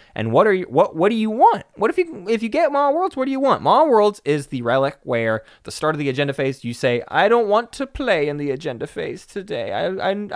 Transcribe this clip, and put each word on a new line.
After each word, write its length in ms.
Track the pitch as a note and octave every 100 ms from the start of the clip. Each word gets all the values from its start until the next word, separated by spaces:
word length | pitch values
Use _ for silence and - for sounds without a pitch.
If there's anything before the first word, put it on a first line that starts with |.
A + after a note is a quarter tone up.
| _ -
And 160 | A2
what 140 | B2 G#3+
are 60 |
you, 120 | F#3+ -
what, 300 | C3 G3 D#3+
what 140 | G3
do 60 | A3+
you 160 | A3
want? 320 | A3 G4+ G#4 - -
What 140 | G#3+
if 80 | -
you, 280 | E4+ A#3 F3+
if 140 | A3+
you 60 | A3+
get 220 | D4 D#4+
Maw 180 | C#4+ C#4+
of 60 | D4+
Worlds, 220 | F#4+ C4+
what 80 | C4
do 60 |
you 80 | C4+
want? 240 | C4+ F3
Maw 200 | C3+ A3+
of 60 | D#4
Worlds 320 | A3+ G#3 G3+ -
is 220 | D3+ C3+
the 140 | C3+
relic 380 | A#2 C3+ C3+ -
where 400 | - A#2 A2+ A2 - -
the 80 | -
start 240 | - D#3 D#3
of 40 |
the 80 | C#3+
agenda 240 | C3 C#3+
phase, 300 | C3+ C3+ C3
you 100 | A#2+ A#2
say, 260 | C3 A#2+ -
"I 200 | D3 G3
don't 200 | A#3 G#3+
want 240 | G#3 A#3
to 140 | - C#4
play 400 | - B3+ F3 D3
in 80 | D3
the 140 | C#3+
agenda 340 | C3 D#3 A#2 D3
phase 400 | - - E3+ -
today. 480 | G#3 F#3+ A#2+ G2+
I, 380 | G2+ E3+ F#3+ F#3+
I, 160 | G3+ G#3